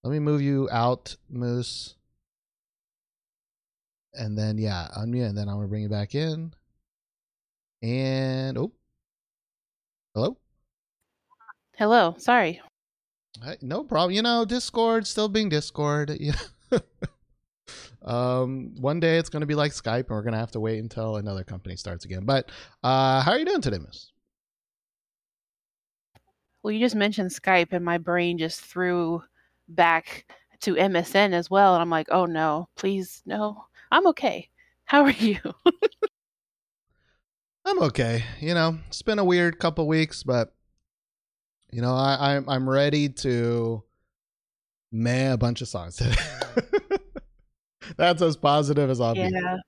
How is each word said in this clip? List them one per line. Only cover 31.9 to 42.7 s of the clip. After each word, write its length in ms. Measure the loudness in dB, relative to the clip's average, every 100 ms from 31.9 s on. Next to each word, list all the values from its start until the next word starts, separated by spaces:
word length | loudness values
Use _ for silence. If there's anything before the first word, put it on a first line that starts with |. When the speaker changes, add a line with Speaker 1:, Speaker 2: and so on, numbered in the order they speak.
Speaker 2:
like, 160 | -2 2
"Oh, 140 | 2 2
no, 420 | 0 0 0 -6 -6
please, 460 | -4 -2 -6 -14 -8
no. 400 | -4 -4 -8 -20 _ 0
I'm 160 | 4 4
okay. 420 | 2 -2 -4 -12 _ _ _
How 180 | 4 6
are 80 | 6
you?" 280 | 4 2 0 -6 2
<laughs> 80 | 2 2 -2 _ -6 _ _ _ _ _ _ _ _ _ _ _ _ _ _ _
Speaker 1:
I'm 180 | -2 2
okay. 380 | 2 2 0 -2 -4 -8
You 140 | -2
know, 240 | 0 0 -2 -10
it's 160 | -8
been 160 | -4 0
a 60 |
weird 340 | 4 4 2 0
couple 280 | -4 -2 0
weeks, 340 | 0 0 -4
but, 320 | -2 -2 -2 _ _ _ _ _ _ _ _ _ _ _ _
you 100 | -4
know, 120 | -2
I, 420 | 2 2 2 2 0
I'm, 120 | 0
I'm 200 | -2 2